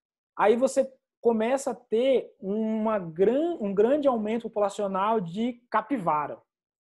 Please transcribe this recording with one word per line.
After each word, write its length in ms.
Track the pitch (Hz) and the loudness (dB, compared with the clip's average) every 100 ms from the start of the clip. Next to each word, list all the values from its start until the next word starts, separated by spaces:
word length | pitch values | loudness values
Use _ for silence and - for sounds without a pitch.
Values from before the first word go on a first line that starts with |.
| _ _ _ - | _ _ _ 0
Aí 200 | 196 233 | 2 4
você 340 | 262 277 269 _ _ _ | 2 0 -2 _ _ _
começa 500 | 233 226 226 269 269 | 0 0 0 -2 -4
a 40 | 233 | -8
ter 600 | - 220 262 247 - - | -4 0 2 2 0 -10
uma 600 | 190 208 220 220 220 214 | -6 -4 -2 -2 -2 -2
gran-, 580 | 170 156 196 262 339 330 | -4 0 2 2 0 -2
um 120 | 202 | -4
grande 360 | 196 220 294 277 | 2 4 4 2
aumento 400 | 233 208 226 226 | 0 -2 -4 -4
populacional 720 | 214 202 202 202 190 208 226 | -2 -2 -2 -4 0 0 0
de 420 | 170 185 233 240 - | -2 -4 -4 -6 -4
capivara. 680 | 214 214 277 170 151 143 - _ _ _ _ | -4 -2 -2 0 -2 -2 -10 _ _ _ _